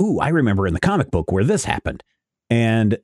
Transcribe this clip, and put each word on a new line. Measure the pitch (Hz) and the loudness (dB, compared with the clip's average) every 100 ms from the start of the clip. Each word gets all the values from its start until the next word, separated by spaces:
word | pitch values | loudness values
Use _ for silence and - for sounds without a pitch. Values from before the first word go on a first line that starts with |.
"Ooh, | 208 107 | -2 0
I | 104 | 0
remember | 165 120 98 95 | 2 2 0 0
in | |
the | 80 | 0
comic | 185 196 - | 0 0 0
book | 87 78 | -2 -2
where | 95 | 0
this | 120 214 - | 0 0 -2
happened." | - - - - _ _ _ - | -6 -6 -10 -16 _ _ _ -2
And, | 117 113 113 110 113 | 0 2 2 2 0